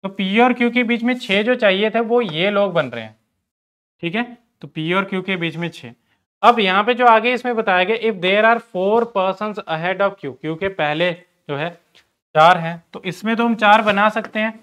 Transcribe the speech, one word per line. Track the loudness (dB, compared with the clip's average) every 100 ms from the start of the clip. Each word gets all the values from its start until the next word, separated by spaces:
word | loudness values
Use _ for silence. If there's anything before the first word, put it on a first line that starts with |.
तो | -10
पी | -6 -2 2
और | 2
क्यू | 2 0
के | 0
बीच | -2 -2
में | -2 -4
छः | 0 0
जो | 0 2
चाहिए | 2 2 0
थे | -2
वो | 0 0
ये | 0 -2 0
लोग | 0 0
बन | 0 -2
रहे | -8
हैं, | -14 _ _ _ _ _ _ _ _ _
ठीक | -6 -6
है, | -8 -12 _ _
तो | -16
पी | -8 -2
और | -2 -2
क्यू | -6
के | -6 -6
बीच | -6 -6
में | -10
छः। | -10 -20 -20 _ _ _ _
अब | 4 4
यहाँ | 2 2
पे | 0
जो | 4 6
आगे | 6 4
इसमें | -2 -2 -2
बताया | 0 0
गया, | 0 0
if | -2 -2
there | 0 4 4
are | 2 -2
four | -4 0 0 0
persons | -2 -2 -4 -8 -8 -8
ahead | -4 -4 -2
of | -2 -2
Q, | -12
क्यू | -8 -8 -4
के | -6
पहले | -2 -2 0 -2 -2 _ _ -10
जो | -8
है | -8 -10 _ _ _ _ _ 6
चार | 6 6
हैं, | 0 -10 _
तो | -12 -12
इसमें | -6 -4 0
तो | 0
हम | 2
चार | 4 6
बना | 4 2 2
सकते | 0 -6 -4
हैं | -4 -6